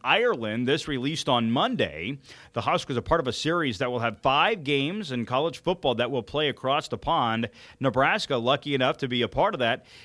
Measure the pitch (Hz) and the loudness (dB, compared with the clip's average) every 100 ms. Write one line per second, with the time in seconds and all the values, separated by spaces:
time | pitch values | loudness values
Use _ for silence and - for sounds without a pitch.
0 | 127 180 240 160 110 113 123 151 - 135 | 0 2 2 0 -2 -2 0 0 -2 -4
1 | 135 160 - 120 113 123 220 214 95 76 | -4 -4 0 2 2 2 2 0 -2 -2
2 | 92 139 - - - 131 131 170 - 123 | -8 -8 -14 -20 -10 -6 -2 -2 -2 -6
3 | - 165 131 - 151 170 147 98 127 123 | 0 0 0 -2 -2 0 -2 -2 -2 -2
4 | 117 104 139 139 180 233 139 139 143 208 | -2 0 0 4 2 0 -2 0 0 -4
5 | 170 127 110 127 165 143 165 185 143 113 | -6 -4 -2 0 0 -2 -2 0 0 0
6 | 120 131 104 143 151 120 127 143 - 113 | 0 -2 -4 -2 0 -2 0 0 0 -6
7 | - 160 120 113 117 - - - 131 123 | 0 2 2 0 -2 -6 -20 -2 0 4
8 | 143 202 - 131 117 143 147 139 127 - | 2 2 0 0 2 0 0 0 2 0
9 | 135 123 113 123 190 175 117 131 - - | -2 0 0 2 0 2 0 0 -6 -20